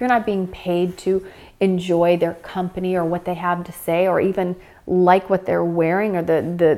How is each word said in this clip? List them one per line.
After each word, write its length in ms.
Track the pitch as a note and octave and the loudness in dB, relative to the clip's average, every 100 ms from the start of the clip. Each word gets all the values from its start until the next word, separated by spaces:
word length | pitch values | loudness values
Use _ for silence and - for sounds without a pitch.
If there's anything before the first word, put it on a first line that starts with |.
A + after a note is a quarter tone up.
You're 80 | B3 | 0
not 180 | A#3+ G#3+ | 0 0
being 220 | G3 F#3 | -2 -4
paid 500 | - F3+ F3 F3+ F3+ | -6 -2 0 0 -2
to 260 | F#3 F#3+ F#3+ - - _ | -2 -2 -4 -18 -20 _
enjoy 560 | G3 F3+ F3+ E3+ E3+ F3 | 0 0 0 2 4 2
their 180 | E3+ | 0
company 600 | E3 - F#3+ F3+ F#3 F#3 F#3 | -4 -10 -6 -6 -4 -2 -2
or 80 | |
what 200 | E3 F3 | -2 -2
they 100 | F3+ | -4
have 280 | E3+ F3+ F3 | -4 -2 -4
to 80 | F3 | -6
say 360 | - - E3 F#3 | -8 -2 0 2
or 120 | E3+ | 2
even 360 | F#3+ F#3+ F3+ F3+ - - - | 0 0 -4 -6 -12 -18 -2
like 440 | F3+ F3+ F#3+ F#3+ | 2 4 4 2
what 160 | F#3+ F3+ | -2 0
they're 180 | F3 | -2
wearing 520 | E3+ E3+ D#3+ F#3 G#3+ F3+ | 0 0 0 0 0 -2
or 60 | |
the, 200 | E3 D#3+ D3 F3 | 0 0 0 2
the, 180 | D#3+ | 2